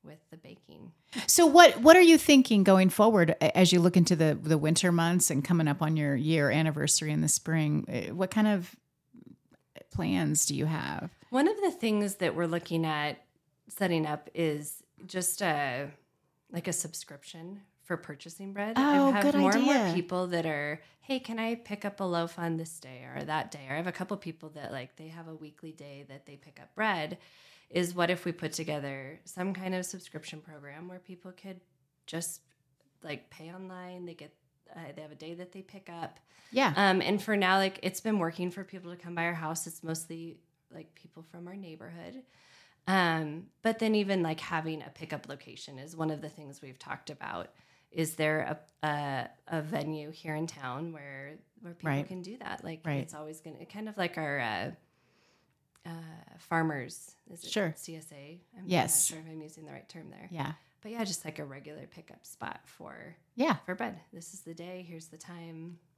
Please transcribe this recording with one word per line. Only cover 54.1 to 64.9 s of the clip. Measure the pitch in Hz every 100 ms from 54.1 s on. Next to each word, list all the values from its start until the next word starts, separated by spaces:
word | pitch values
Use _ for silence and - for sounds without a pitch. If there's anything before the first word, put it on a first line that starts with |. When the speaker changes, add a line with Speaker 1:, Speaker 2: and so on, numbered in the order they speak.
| 175
Speaker 1:
our, | 156 143
uh, | 117 101 98 - _ _ _ _ _ _ _ _ _ _ 165
uh, | 165 160 160 160 -
farmers, | - 165 160 147 123 - - _ _
is | 170
it | 170
Speaker 2:
Sure. | 214 190 160
Speaker 1:
C | - 160
S | 156
A? | 143 143 170 _ 226
I'm | 185
Speaker 2:
Yes. | 175 - - -
Speaker 1:
not | 160
sure | 160
if |
I'm | 160
using | 151 - 156
the |
right | 139 -
term | 170 156
there. | - 165
Speaker 2:
Yeah. | 170 139 160 _ _
Speaker 1:
But | 214
yeah, | 233
just, | 208 -
like, | 165 156
a |
regular | 147 135 139 - -
pickup | - - - -
spot | - - -
for, | _ - - 69 - 165 _ -
Speaker 2:
Yeah. | 277 202
Speaker 1:
for | -
bread. | 185 233 180 _
This | 185 170
is | 190
the | -
day. | 170 175 185
Here's | 175